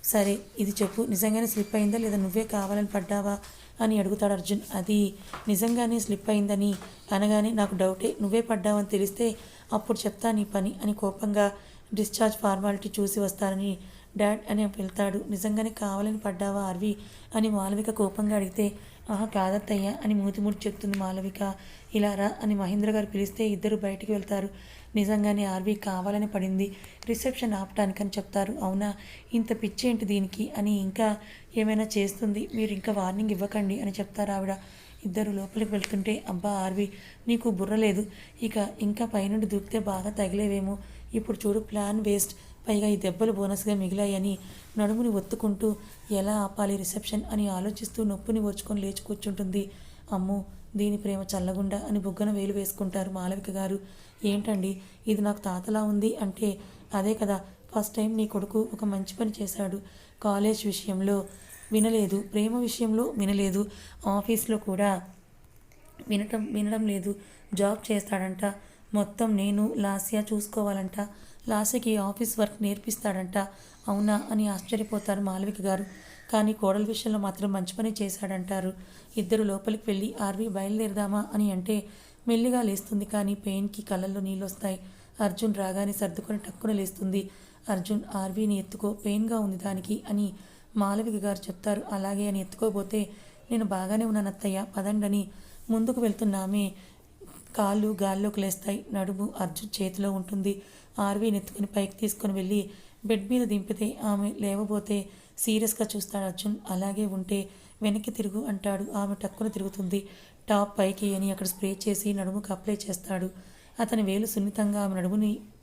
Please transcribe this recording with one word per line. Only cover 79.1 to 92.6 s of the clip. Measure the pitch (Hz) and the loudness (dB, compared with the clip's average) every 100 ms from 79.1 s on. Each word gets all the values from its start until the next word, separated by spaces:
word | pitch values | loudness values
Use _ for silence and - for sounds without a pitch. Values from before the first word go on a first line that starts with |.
| - | -4
ఇద్దరు | 185 220 | 2 2
లోపలికి | 214 196 202 214 226 | 2 0 0 -2 0
వెళ్ళి, | 196 208 - | 0 -2 -2
"ఆర్వి, | 202 190 226 | -2 -2 -2
బయలుదేరదామా?" | 196 196 214 220 196 202 208 208 | -2 -2 0 0 0 0 0 0
అని | 214 208 | 2 2
అంటే, | 185 185 214 202 - - - - | 2 0 0 -2 -16 -20 -8 2
మెల్లిగా | 233 240 247 | 4 4 4
లేస్తుంది, | 226 196 - 208 | 2 0 -2 -2
కానీ | 196 208 202 | 0 0 0
పెయిన్కి | 202 202 196 202 208 | 0 -2 -2 -2 -4
కళ్ళల్లో | 208 190 190 196 | -4 -2 0 -2
నీళ్ళు | 190 190 | -4 -4
వస్తాయి. | 190 190 202 185 - - - - | -6 -4 -4 -4 -10 -20 -20 -2
అర్జున్ | 208 185 220 | 0 2 0
రాగానే | 202 190 190 202 | 2 0 0 0
సర్దుకొని | 202 196 170 - 214 | 0 -2 -2 -4 -6
టక్కున | - - 220 | -6 -4 0
లేస్తుంది. | 208 190 - 190 196 196 - - - - | 0 0 -2 0 0 -2 -10 -20 -18 -4
"అర్జున్, | 190 185 208 - | -2 0 -2 -2
ఆర్వీని | 196 190 185 220 202 | -4 -2 0 2 2
ఎత్తుకో, | 196 - 208 | -2 -4 -2
పెయిన్గా | 208 208 202 220 226 | -2 0 0 2 2
ఉంది | 208 190 | 0 -2
దానికి" | 202 190 185 208 - | -4 -4 -2 -4 0
అని | 208 208 - - - - 214 | 0 0 -4 -18 -20 -6 0
మాలవిక | 196 202 220 208 | 2 2 0 0
గారు | 202 190 | 0 -2
చెప్తారు. | - 180 214 208 - | -6 -6 -2 -2 -2
"అలాగే" | 196 190 196 208 | -4 -2 -2 0
అని | 196 | -2
ఎత్తుకోబోతే, | 185 - | -4 0